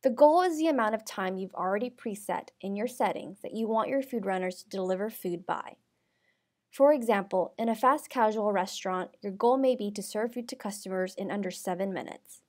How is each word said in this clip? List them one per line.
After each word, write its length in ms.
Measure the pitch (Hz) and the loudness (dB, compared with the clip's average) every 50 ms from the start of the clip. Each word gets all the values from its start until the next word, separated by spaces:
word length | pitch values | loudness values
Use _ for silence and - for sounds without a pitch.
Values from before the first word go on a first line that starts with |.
| - | 2
The 60 | 269 | 0
goal 320 | 233 240 294 302 311 349 | 6 8 8 8 8 6
is 160 | 359 370 330 | 4 4 2
the 120 | 302 320 330 | 2 2 2
amount 260 | 302 254 226 214 220 | 2 2 2 2 0
of 100 | 220 220 | -2 -6
time 320 | - - - 190 185 190 | -8 -6 -4 -4 -2 -2
you've 180 | 185 190 185 - | -4 -8 -8 -6
already 360 | - 180 185 196 214 247 247 | -4 -2 0 0 0 -2 -4
preset 580 | 247 _ - 233 202 196 - - 180 - - - _ _ - | -8 _ -8 -8 -8 -8 -6 -4 -4 -4 -4 -10 _ _ -8
in 120 | 196 196 | -6 -4
your 140 | 202 214 247 | -4 -4 -4
settings 520 | 240 - 240 196 170 - - 147 190 _ - | -2 0 0 0 0 -2 -8 -12 -16 _ -12
that 100 | - - | -10 -6
you 160 | 214 226 214 | -4 -2 0
want 220 | 226 220 - - | 2 0 0 2
your 100 | 262 277 | 0 -2
food 240 | 269 269 - 226 190 | -2 -2 -4 -4 -2
runners 380 | 196 190 185 185 185 185 - - | -2 -2 -2 -2 -4 -6 -8 -14
to 60 | _ | _
deliver 400 | - 190 185 185 185 185 202 220 | -6 -4 -2 -2 0 -2 -2 -6
food 340 | 214 - - 185 175 170 180 | -6 -6 -6 -4 -4 -4 -4
by. 320 | - 165 - - - - _ _ _ _ _ _ _ _ _ _ _ _ _ _ _ _ _ _ _ _ | -6 -6 -6 -6 -12 -16 _ _ _ _ _ _ _ _ _ _ _ _ _ _ _ _ _ _ _ _
For 200 | - 269 285 302 | 4 6 6 6
example, 640 | 285 226 220 220 202 190 196 - 185 175 - - | 4 4 2 2 2 2 0 0 0 0 -2 -2
in 140 | - 226 226 | -4 -2 -2
a 40 | 226 | 0
fast 360 | 226 - 254 277 302 - - | 4 4 4 4 4 0 -6
casual 420 | - 269 226 220 214 220 208 208 202 | 0 2 4 4 4 2 0 2 2
restaurant, 640 | 190 185 190 - - - 196 185 185 185 - _ _ - | 2 0 -2 -4 -8 -6 -4 -4 -4 -4 -6 _ _ -10
your 100 | 202 190 | -10 -4
goal 240 | 196 233 240 254 | 2 2 4 4
may 180 | 262 269 262 254 | 4 4 2 2
be 160 | 247 214 208 208 | 2 -2 -4 -4
to 100 | 208 196 | -6 -10
serve 320 | - - 214 220 240 240 | -6 -4 -4 -4 -4 -4
food 120 | 247 233 240 | -8 -10 -10
to 80 | - | -12
customers 580 | 254 - 208 196 - - 190 190 185 185 185 - | -8 -8 -8 -8 -8 -10 -6 -4 -2 -2 -4 -4
in 160 | - 202 - | -8 -6 -4
under 200 | - 208 196 185 | -4 -4 -4 -4
seven 400 | 175 - - 196 180 175 196 196 | -6 -6 -6 -6 -4 -2 -4 -4
minutes. 520 | 190 160 127 - - - _ - - - _ | -4 -6 -8 -10 -14 -16 _ -20 -20 -20 _